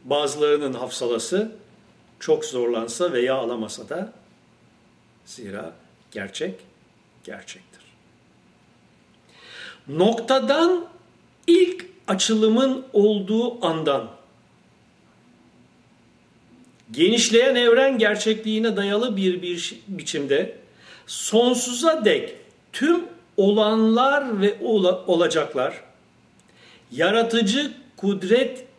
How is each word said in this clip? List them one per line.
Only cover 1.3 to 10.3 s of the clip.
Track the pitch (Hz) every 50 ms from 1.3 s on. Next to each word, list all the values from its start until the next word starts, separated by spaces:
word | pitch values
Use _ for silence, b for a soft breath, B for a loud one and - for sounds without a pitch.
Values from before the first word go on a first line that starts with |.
| 180 190 220 220 - - - _ _ _ _ _ _ _ _ _ _ _
çok | - - 156 156 -
zorlansa | - 131 123 120 120 120 113 113 113 - - 175 175 139
veya | 120 120 127 131
alamasa | 131 120 117 123 113 107 104 - - 110 101
da | 151 175 196 226 - - _ _ _ _ _ _ _ _ _ _ _ _ _ _ _ _ _ _ _ _ _
zira | - - - 117 98 95 104 147 82 - - _ _ _ _ _ _
gerçek | - 104 98 98 - - 151 110 190 - - _ _ _ _ _ _ _ _ _ _ _ _
gerçektir. | - - 98 - - - - _ _ - - _ _ _ _ _ _ _ _ _ _ _ _ _ _ _ _ _ _ _ _ _ _ _ _ _ _ _ _ _ B B B B B B B B B B B B
Noktadan | - 139 160 185 220 233 226 226 -